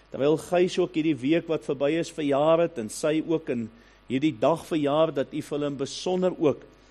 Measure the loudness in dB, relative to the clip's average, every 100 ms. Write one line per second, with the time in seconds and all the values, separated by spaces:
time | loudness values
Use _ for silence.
0 | _ -2 2 2 0 2 2 2 -2 0
1 | 0 0 2 0 0 -4 -2 -2 0 0
2 | -4 -4 -2 2 4 4 2 -2 -8 -4
3 | -2 0 0 -2 -2 -4 -6 -12 -20 -20
4 | _ 0 0 2 2 2 -2 -2 0 4
5 | 2 2 -4 -6 -6 -4 -4 -4 -8 -6
6 | -4 0 0 2 2 2 -6 -20 -20